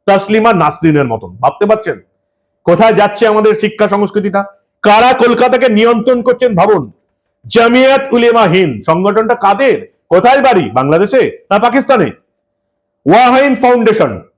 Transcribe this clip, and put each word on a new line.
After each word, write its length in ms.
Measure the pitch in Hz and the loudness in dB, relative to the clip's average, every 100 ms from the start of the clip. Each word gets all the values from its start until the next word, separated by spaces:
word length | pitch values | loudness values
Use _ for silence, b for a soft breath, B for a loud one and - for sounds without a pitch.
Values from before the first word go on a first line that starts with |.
তাসলিমা 480 | - 196 202 214 220 | -2 -2 0 0 0
নাসরিনের 540 | 196 151 - 160 151 131 | 0 -2 -2 0 0 -2
মতন, 300 | 113 92 95 | -6 -10 -6
ভাবতে 260 | 123 - 208 | -4 -2 -2
পারছেন 340 | 214 214 110 - _ _ _ _ _ | -2 -4 -10 -14 _ _ _ _ _
কোথায় 280 | - 170 226 | -2 2 2
যাচ্ছে 340 | 214 202 - 226 | 2 0 0 -2
আমাদের 340 | 214 214 214 | 0 0 0
শিক্ষা 280 | 214 - 208 | -4 -4 -4
সংস্কৃতিটা? 560 | 202 202 208 196 190 196 - _ _ | -2 -4 -4 -4 -6 -6 -12 _ _
কারা 300 | 208 214 240 | 0 2 4
কলকাতাকে 560 | 262 240 233 247 247 254 | 2 0 2 0 2 0
নিয়ন্ত্রণ 540 | 208 233 233 240 247 | 2 2 0 0 -2
করছেন 320 | 233 247 247 | -2 -2 -2
ভাবুন। 380 | 190 196 202 127 - _ _ _ _ - | 0 0 0 -4 -14 _ _ _ _ -4
জামিয়াত 640 | 233 233 247 262 269 269 | 0 2 2 2 0 0
উলেমা 300 | 240 233 233 | 0 0 2
হিন্দ 420 | 202 180 175 113 - | 2 0 -2 -4 -4
সংগঠনটা 480 | 165 196 208 220 | -2 -2 -2 -2
কাদের? 520 | 233 196 202 269 180 - _ - | -2 -2 0 0 -2 -6 _ -2
কোথায় 320 | 175 240 277 | 0 2 2
বাড়ি? 300 | 262 214 113 | 2 0 0
বাংলাদেশে 760 | 113 135 160 202 262 - - - | -2 0 0 0 0 -2 -6 -4
না 80 | 202 | -2
পাকিস্তানে? 520 | 233 247 - 254 143 - _ _ _ _ _ _ _ _ - | 0 -2 0 0 -2 -6 _ _ _ _ _ _ _ _ 0
ওয়াহিন 480 | 202 254 254 277 | 2 2 2 0
ফাউন্ডেশন 680 | 254 247 247 226 214 143 95 - | 0 0 0 0 0 -2 -6 -16